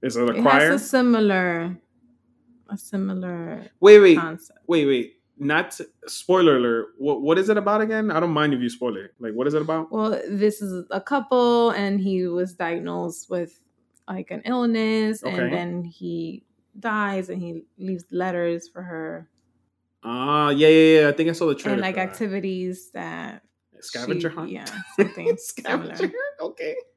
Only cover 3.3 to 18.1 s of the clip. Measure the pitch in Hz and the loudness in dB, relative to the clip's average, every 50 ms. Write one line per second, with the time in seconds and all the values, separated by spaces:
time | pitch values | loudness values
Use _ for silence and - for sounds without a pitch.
3.3 | 175 175 170 170 160 160 180 - _ _ - 196 214 208 202 190 165 156 170 165 | -10 -10 -10 -12 -12 -14 -16 -20 _ _ 10 12 12 12 12 10 6 6 2 -4
4.3 | 160 170 - - _ _ _ - 175 165 147 139 135 123 117 - _ _ _ _ | -8 -12 -16 -20 _ _ _ -2 0 2 2 2 2 0 -2 -6 _ _ _ _
5.3 | _ _ 143 139 151 165 - - - - 165 - _ _ - - - - - - | _ _ -4 0 0 0 -2 -2 -8 -14 -14 -16 _ _ -16 -14 -14 -14 0 2
6.3 | 180 185 180 165 143 127 120 120 117 117 - - _ _ 135 143 143 120 135 147 | 4 6 6 6 6 4 4 2 0 -2 -2 -6 _ _ -4 -2 -2 -2 2 2
7.3 | 165 180 190 196 214 208 196 196 208 214 220 214 220 220 220 214 175 156 170 175 | 2 2 2 2 0 0 2 0 0 0 0 -2 -2 -2 -2 -2 0 0 0 0
8.3 | 160 151 151 147 139 123 123 120 117 - 123 123 110 95 98 98 _ _ 120 113 | 0 0 2 2 0 0 -2 -4 -4 -4 -6 -6 -6 -6 -10 -14 _ _ -10 -8
9.3 | 107 113 131 143 147 156 151 156 160 160 160 160 - 220 214 220 214 - - - | -4 -2 -2 0 0 -2 -2 -2 -4 -4 -4 -6 -4 -4 -2 -2 -4 -4 -6 -8
10.3 | 202 202 202 214 202 - 208 196 185 180 175 _ - 196 - - 285 277 240 269 | -4 0 0 0 0 -2 -8 -10 -10 -10 -10 _ -8 -8 -6 -4 -4 -4 -2 0
11.3 | 262 247 247 240 240 240 233 233 - - 202 202 196 202 190 196 196 185 180 180 | 0 2 4 4 4 4 2 2 0 0 -2 -2 -2 -2 -2 -2 -2 -2 -2 -2
12.3 | 170 175 180 185 180 _ 180 165 170 170 170 170 175 175 175 170 165 - - _ | -2 -4 -4 -4 -6 _ -6 -4 -4 -6 -6 -6 -6 -6 -6 -8 -8 -12 -12 _
13.3 | 185 180 175 165 _ _ _ _ _ _ _ _ _ _ _ - 185 185 180 _ | -6 -6 -6 -8 _ _ _ _ _ _ _ _ _ _ _ -12 -12 -12 -10 _
14.3 | 180 - - - 247 254 240 233 226 226 220 220 220 220 220 214 220 214 - - | -12 -12 -8 -6 -4 -2 0 0 0 0 0 0 0 0 0 -2 -2 -4 -6 -6
15.3 | 185 180 175 - 175 175 175 175 175 175 175 170 165 _ 180 175 170 170 165 165 | -4 -4 -4 -2 -2 -4 -6 -6 -8 -8 -10 -10 -12 _ -10 -8 -8 -8 -8 -10
16.3 | - - _ _ _ _ _ _ _ 202 196 233 214 214 208 202 196 190 185 185 | -12 -16 _ _ _ _ _ _ _ -10 -8 -6 -4 -2 -2 -2 -4 -6 -6 -6
17.3 | 180 185 175 170 170 165 - _ _ _ 190 190 190 175 175 _ | -8 -10 -10 -10 -12 -14 -16 _ _ _ -10 -8 -8 -8 -10 _